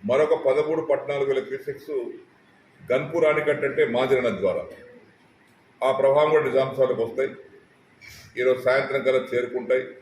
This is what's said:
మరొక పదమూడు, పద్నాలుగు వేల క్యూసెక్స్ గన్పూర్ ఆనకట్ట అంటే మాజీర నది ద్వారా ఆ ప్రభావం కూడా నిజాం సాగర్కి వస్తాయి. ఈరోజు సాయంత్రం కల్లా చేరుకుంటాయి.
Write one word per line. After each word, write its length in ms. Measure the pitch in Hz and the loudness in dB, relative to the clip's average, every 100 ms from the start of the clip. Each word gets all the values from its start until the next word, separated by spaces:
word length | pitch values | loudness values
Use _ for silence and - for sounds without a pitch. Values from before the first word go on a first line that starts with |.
| 101 | 0
మరొక 260 | 131 156 160 - | 2 2 2 2
పదమూడు, 380 | 151 151 160 151 | 2 0 -2 0
పద్నాలుగు 400 | 139 139 143 139 | -2 -2 -4 0
వేల 100 | 131 127 | -2 -2
క్యూసెక్స్ 420 | 135 - 135 - 143 117 - - _ _ _ _ _ | -8 -8 -12 -6 -6 -6 -12 -20 _ _ _ _ _
గన్పూర్ 460 | - 127 147 165 156 | -2 -2 -2 0 2
ఆనకట్ట 340 | 151 147 143 139 | 2 0 0 -2
అంటే 140 | 131 147 117 | 0 0 2
మాజీర 260 | 131 131 120 | 2 2 0
నది 140 | 98 | 0
ద్వారా 180 | 95 85 - - - - - _ _ _ _ _ _ _ | -2 -2 -6 -14 -20 -20 -20 _ _ _ _ _ _ _
ఆ 100 | 127 127 | -2 2
ప్రభావం 280 | 135 139 151 | 4 4 4
కూడా 100 | 156 135 | 4 2
నిజాం 220 | 127 135 135 | 2 0 2
సాగర్కి 260 | 127 123 113 | 0 2 -2
వస్తాయి. 260 | - 135 - - - _ _ _ _ - - - - | -2 -4 -6 -20 -20 _ _ _ _ -20 -20 -18 -2
ఈరోజు 220 | 127 127 127 | 0 0 2
సాయంత్రం 340 | 135 131 135 123 | 0 0 -2 0
కల్లా 160 | 131 - | 0 0
చేరుకుంటాయి. 520 | 120 120 123 117 127 98 - | -4 -4 -6 -2 -2 -2 -14